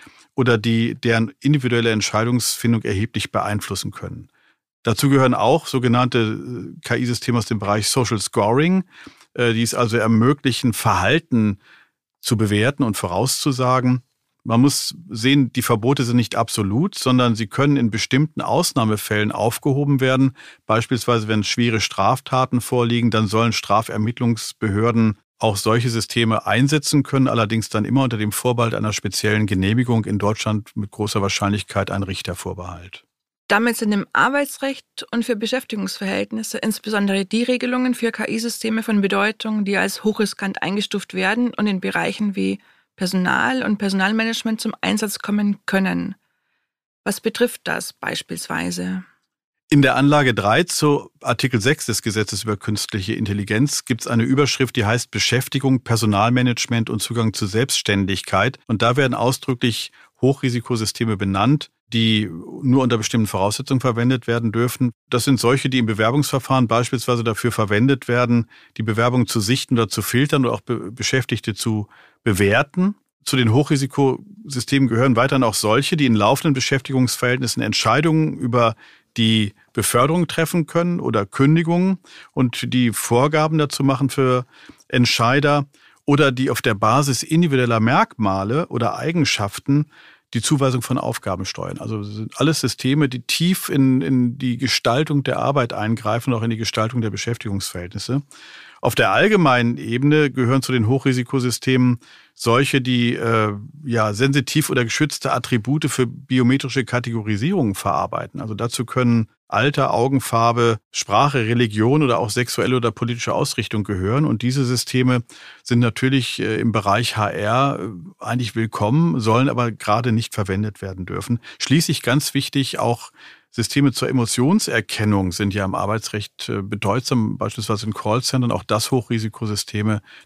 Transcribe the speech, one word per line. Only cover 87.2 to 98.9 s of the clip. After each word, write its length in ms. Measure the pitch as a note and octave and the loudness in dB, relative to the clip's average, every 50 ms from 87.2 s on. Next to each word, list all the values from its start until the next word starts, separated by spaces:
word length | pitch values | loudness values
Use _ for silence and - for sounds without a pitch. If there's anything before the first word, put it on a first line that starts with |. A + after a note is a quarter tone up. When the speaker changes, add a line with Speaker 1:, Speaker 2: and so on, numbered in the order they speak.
Speaker 1:
individueller 580 | - - D#3 E3+ F3 D#3 C3+ B2+ B2 A#2 A#2 A2 | -2 0 2 2 4 4 2 2 2 2 2 2
Merkmale 880 | A2 A#2+ C#3+ F#3+ A3 - - - G#2+ F#2+ F#2+ F#2+ G2 G#2+ C3 D#3 F3+ | 4 4 4 4 2 0 -2 -2 0 0 0 0 -2 -2 -2 -2 -2
oder 300 | - - A2+ A#2 G2 - | -2 -2 -2 -2 -2 -2
Eigenschaften 880 | A#2+ C3 D#3 E3+ E3+ C3+ - - - G#2 G2+ - - - C#3 C#3 D3 D3 - _ - - - - _ _ _ - | -4 -4 -2 0 0 2 0 0 -2 -2 -4 -6 -6 -2 0 0 0 0 -2 _ -20 -20 -20 -20 _ _ _ -6
die 80 | A2+ | -4
Zuweisung 400 | - - D#3 C3 C#3 C3 B2 A#2+ | 0 0 2 2 2 2 0 0
von 160 | - - B2+ | -2 -2 -4
Aufgaben 480 | - - A#2+ A2+ - - G2+ F#2 F2+ F#2+ | -4 -2 -4 -6 -4 -4 -6 -6 -4 -6
steuern. 320 | - - - F2 F2+ F2 | -8 -8 -8 -8 -10 -8
Also 220 | - G2+ A2 A2 G#2 | -10 -8 -8 -8 -8
das 100 | G2+ G#2 | -8 -10
sind 240 | G#2 G#2+ A2 - - - | -10 -10 -12 -8 -4 0
alles 180 | C#3 D#3+ D3+ - | 0 0 0 0
Systeme, 480 | - A#2+ - - - C3 C#3+ D#3 D3 | -2 -4 -4 -4 -2 0 2 2 0
die 140 | B2+ C3 A#2+ | 0 -2 -6
tief 480 | - - - - E3 F3+ F#3+ - - - | -6 -4 -4 0 0 0 0 -2 -2 -2
in, 320 | D#3+ C#3 C3 C3 B2+ C3+ | 2 2 4 4 4 2
in 360 | E3 D#3 C3+ B2+ B2 A#2+ B2 | 2 2 2 2 2 0 -2
die 200 | C3 C3+ B2 A#2+ | -2 -4 -4 -2
Gestaltung 640 | A#2+ C3 A2+ - - - A#2+ A#2 C#3+ D#3+ - D3 C#3+ C3+ | -2 -2 -2 -2 0 0 0 2 2 0 0 0 -2 0
der 160 | C3 B2 A#2 | -2 -2 0
Arbeit 320 | A#2+ C3 C#3+ C#3 A#2+ A#2 | 0 0 0 0 0 -2
eingreifen, 640 | - G2+ G#2 A2 A#2 - G#2+ G#2+ A2 A#2 - C3+ A#2+ | -2 -4 -2 -2 -2 -2 -2 -2 -2 -2 0 -2 -2
auch 80 | A2 | -2
in 80 | A2+ A#2 | -2 -2
die 80 | A2+ | -4
Gestaltung 420 | A2 A2+ - - A#2 A2 A2 B2+ B2 | -4 -4 -4 -2 -2 -2 -2 -2 -2
der 100 | A2 G#2 | -4 -4
Beschäftigungsverhältnisse. 1120 | G2+ G2 - A#2 A#2+ - - G#2+ G2 F#2+ - - - F2+ F2 F#2 - G#2 - - B2+ C#3+ - - - - - - - - - - - - | -4 -6 -6 -6 -6 -6 -6 -6 -6 -6 -6 -6 -8 -10 -10 -10 -10 -10 -6 -4 -4 -4 -4 -8 -16 -20 -20 -20 -20 -20 -20 -20 -8 -4
Auf 140 | - B2+ | -2 0